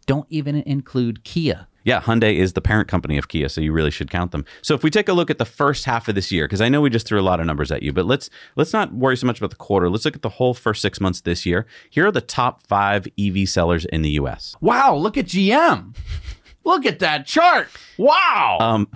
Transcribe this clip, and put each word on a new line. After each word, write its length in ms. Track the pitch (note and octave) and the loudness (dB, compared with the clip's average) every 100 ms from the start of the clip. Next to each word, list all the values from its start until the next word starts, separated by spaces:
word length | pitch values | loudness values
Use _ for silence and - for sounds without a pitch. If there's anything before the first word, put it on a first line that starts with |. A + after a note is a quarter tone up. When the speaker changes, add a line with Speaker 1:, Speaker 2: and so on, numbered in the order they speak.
| - | -4
Speaker 1:
don't 220 | C#3 - | -4 -2
even 280 | D#3 C#3+ D3 | -6 -2 -4
include 640 | - C#3 - B2+ A#2+ A#2 - | -2 -4 -4 -2 -2 -4 -8
Kia. 420 | F3 D#3 E2+ - _ | -4 -2 -4 -10 _
Speaker 2:
Yeah, 180 | - A#2+ | -2 0
Hyundai 340 | - A2+ A2 E2+ | 2 2 4 4
is 180 | F#2 | 2
the 80 | - | 0
parent 260 | - G#2+ F#2+ | 0 0 0
company 300 | F2+ D#2 C#2+ | -2 0 -2
of 100 | - | -2
Kia, 200 | D#2+ C#2+ | -2 -2
so 100 | - | -2
you 100 | D#2 | 0
really 180 | E2 D#2 | 2 0
should 180 | - D2 | -2 -6
count 220 | F2+ F2 | -4 -4
them. 120 | D#2 C#2+ - | -6 -8 -8
So 100 | - | -4
if 80 | D3+ | 0
we 80 | D#3+ | 2
take 180 | G#3 G3+ | 0 2
a 40 | |
look 160 | F3+ E3 | 2 2
at 80 | D3 | -2
the 60 | A#2+ | -4
first 400 | - C#3+ C#3 - | 0 0 0 -2
half 220 | A#2 - | -2 -2
of 80 | G2 | -2
this 160 | F#2 | -2
year, 160 | F2 D2 | -2 0
'cause 140 | G2 | 0
I 80 | A#2 | 2
know 120 | C#3+ | 4
we 80 | C#3+ | 2
just 160 | A2+ - | 0 0
threw 120 | G#2 | 0
a 20 | |
lot 180 | F#2+ F2+ | 2 2
of 60 | E2 | 0
numbers 260 | D2 D2 | -2 -4
at 120 | C#2 | -4
you, 80 | C#2+ | -4
but 120 | D2 F2+ | -2 0
let's, 240 | C#3 - - - - | -2 -4 -20 -8 -4
let's 180 | D#3+ | -2
not 180 | A3 F#3+ | -2 -4
worry 240 | A2+ C3 B2+ | -2 0 0
so 100 | B2+ | -2
much 100 | A2+ | -2
about 120 | G2+ | -6
the 40 | - | -8
quarter. 320 | - G2 F2 | -2 0 2
Let's 140 | G2+ D#3 | 0 -4
look 100 | D3 | -4
at 60 | |
the 60 | A2 | -8
whole 240 | - B2+ B2 | -2 -2 -2
first 260 | A2+ G#2 | -4 -2
six 180 | G2+ - | -4 -2
months 200 | G2 F2 | -4 -2
this 240 | - E2+ F2+ | -4 -4 -2
year. 220 | F2 A#2 - - | -2 -2 -12 -6
Here 160 | - G3 | 0 2
are 40 | |
the 100 | D#3 | 0
top 440 | - - B2 - - | -2 -2 -2 -2 -2
five 420 | G2+ G2+ G2+ F2+ - | 0 2 0 -4 -4
E 120 | G2+ | -2
V 160 | F#2+ F#2+ | 0 0
sellers 400 | - E2+ E2+ E2 | 2 2 0 -2
in 160 | D#2 | -2
the 80 | D#2 | 0
U 160 | D2 C2+ | 0 -4
S. 280 | - - - | -8 -16 -2
Speaker 1:
Wow, 340 | F3 B3 C4+ D3 | 0 4 4 2
look 220 | G3 C4+ | 0 -2
at 80 | F3+ | -2
G 240 | F3+ F#3+ | 0 2
M. 420 | C4 E4 A#2 F2+ - - - - - _ - | 4 4 0 -4 -14 -10 -10 -10 -16 _ -6
Look 220 | - F4+ B3+ | 0 0 0
at 120 | - | -2
that 260 | E3+ D3+ C3+ | -2 -2 -2
chart. 400 | D#4 F4 C#4+ D3 - - - | 4 6 4 0 -10 -14 0
Wow. 600 | B3 F4 F4 G#3+ B2+ F2 | 4 4 4 2 2 2
Speaker 2:
Um, 260 | A#2 A2 G2+ | 2 2 0